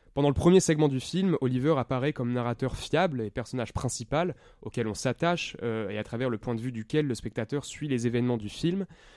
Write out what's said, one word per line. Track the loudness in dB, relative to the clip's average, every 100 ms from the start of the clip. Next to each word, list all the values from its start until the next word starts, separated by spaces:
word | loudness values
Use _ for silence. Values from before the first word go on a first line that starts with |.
| _
Pendant | 0 2
le |
premier | 4 8 8
segment | 8 4 4
du | 2
film, | -2 0 2 2
Oliver | 2 2 2 2
apparaît | 0 0 -2
comme | -2 -2
narrateur | -2 -2 -2 -4
fiable | -4 -2 2 2 0
et | -6
personnage | -6 -6 -4 -4
principal | -4 -4 -4 -4 -2 -2 -4 -14 -14
auquel | -10 -4 -2
on |
s'attache, | 0 -2 0 0 0 -4 -6
euh, | -4 -4 -4
et | -6
à |
travers | -6 -2 -2
le | -2
point | -2
de | -4
vue | -4
duquel | -6 -2 0 0
le |
spectateur | -2 -4 -6 -4 -4 -6
suit | -8 -2
les | 0 2
événements | 2 2 0
du | -4
film. | -2 0 0 -4 -10 -20